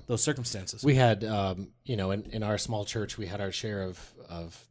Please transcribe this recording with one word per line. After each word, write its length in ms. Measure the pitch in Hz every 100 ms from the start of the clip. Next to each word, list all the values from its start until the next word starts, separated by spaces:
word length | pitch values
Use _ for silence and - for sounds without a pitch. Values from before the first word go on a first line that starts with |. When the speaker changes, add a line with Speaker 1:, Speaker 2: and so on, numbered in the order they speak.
| -
Speaker 1:
those 160 | 113
circumstances. 640 | 151 143 117 101 90 113
Speaker 2:
We 100 | 143
had, 300 | 131 120 101
um, 440 | 110 104 95 92 98 _
you 120 | - 110
know, 140 | 95
in, 120 | 101 -
in 120 | 110
our 140 | 107 104
small 260 | - 110
church, 340 | 101 113 98 -
we 80 | 95
had 140 | 101
our 100 | 98
share 320 | - 110 101
of, 160 | 92 90 - - -
of 400 | 85 85 - -